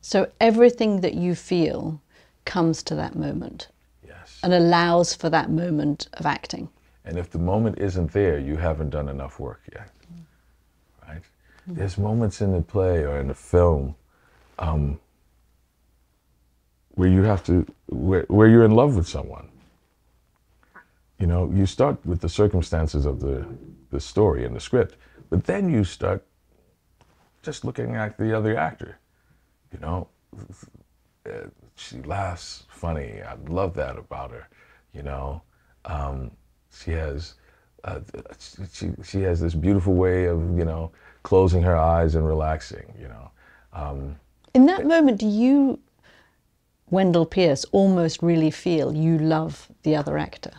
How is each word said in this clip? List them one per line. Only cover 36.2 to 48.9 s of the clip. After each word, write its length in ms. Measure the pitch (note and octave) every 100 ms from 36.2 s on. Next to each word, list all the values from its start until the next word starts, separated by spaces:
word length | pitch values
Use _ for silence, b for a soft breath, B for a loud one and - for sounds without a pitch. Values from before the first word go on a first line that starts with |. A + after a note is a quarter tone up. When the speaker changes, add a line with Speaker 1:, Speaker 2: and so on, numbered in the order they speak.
| B1+ - _ _ _
Speaker 2:
she 180 | - -
has, 420 | D#2+ D#2 C#2+ E2 _ _ _ _ _
uh, 160 | - - - - - -
she, 260 | - - F#2+
she, 180 | - F2+ -
she 160 | - G2
has 180 | F#2+ E2+
this 140 | E2
beautiful 400 | D#2+ E2 G2+ F2+
way 300 | F2+ F#2 F2+ F2+
of, 120 | E2+ E2 F2
you 60 |
know, 260 | E2 D#2+ E2 b b b
closing 400 | - F#2+ F#2+ F2
her 140 | F2 E2+
eyes 380 | D#2+ E2 E2+
and 120 | D#2 D#2
relaxing, 680 | D#2 D#2 D#2 - - - -
you 100 | -
know? 220 | A1+ A#1+ _ b b b
Um, 440 | - D2 C#2 C2+ C#2+ _ _ _
Speaker 1:
In 120 | C4 C4+
that 140 | F#4
Speaker 2:
it 60 | C#4+
Speaker 1:
moment, 320 | E4 D4 G#3
do 60 | G#3+
you, 520 | G#3 B3 C#4+ C#4 - _ _ b b b b _ _ _ _ _
Wendell 360 | F3+ F#3+ E3+ D#3+
Pierce, 380 | - F3 C#3 -
almost 500 | G3 G3 F#3 E3 -
really 280 | E3+ E3+ D#3+
feel 440 | D#3 - E3 C3+